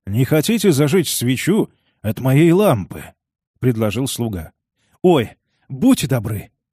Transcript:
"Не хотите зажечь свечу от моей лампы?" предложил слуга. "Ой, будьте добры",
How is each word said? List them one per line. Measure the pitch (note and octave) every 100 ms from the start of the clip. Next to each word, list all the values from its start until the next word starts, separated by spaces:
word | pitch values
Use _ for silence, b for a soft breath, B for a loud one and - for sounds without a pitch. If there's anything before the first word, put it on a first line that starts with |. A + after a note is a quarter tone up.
| -
"Не | G#2
хотите | C3 - - A3+ G3+
зажечь | C3+ D3 F#3 D#3
свечу | - A#2+ B2+ - G#3 - _ _ _
от | G#2 A2
моей | B2+ C3+ E3+
лампы?" | F3 G#3 A#2+ E2+ - - _ _ _ _ -
предложил | B2 A2+ A2 G#2+ C3+
слуга. | - A#2 F#2+ D#2 _ _ _ _ _
"Ой, | F3+ E3 G#2+ - _ _ -
будьте | C3 A#3 C4 C#3
добры", | C3 G#2 G#2+ - _ _